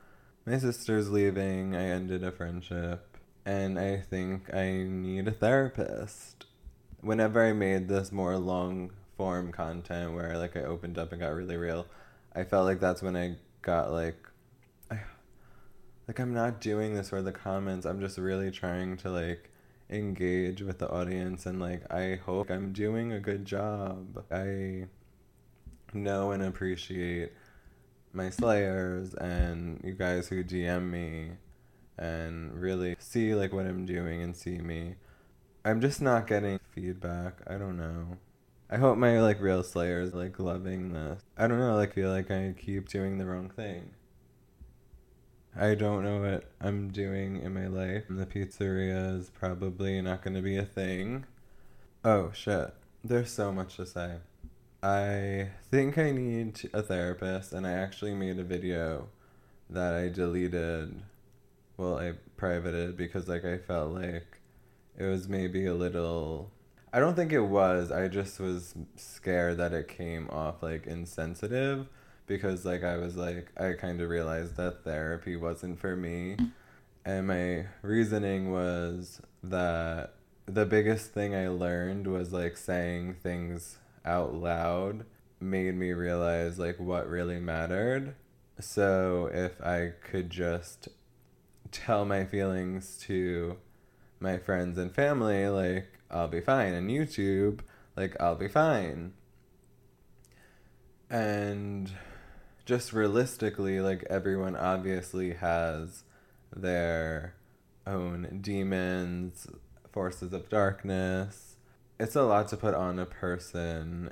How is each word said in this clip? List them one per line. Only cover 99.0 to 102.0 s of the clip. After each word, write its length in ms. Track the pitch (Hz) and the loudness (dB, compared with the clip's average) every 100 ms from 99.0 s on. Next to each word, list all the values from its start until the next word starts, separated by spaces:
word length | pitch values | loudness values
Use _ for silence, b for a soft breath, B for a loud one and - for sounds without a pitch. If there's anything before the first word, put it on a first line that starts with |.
| 87 - - - - - - - - _ - - - b b b b b b - - | -8 -12 -20 -20 -20 -20 -20 -20 -20 _ -20 -20 -20 b b b b b b -20 -4
And 800 | 117 107 104 104 101 101 101 95 95 | 0 0 0 -2 -2 -4 -4 -6 -8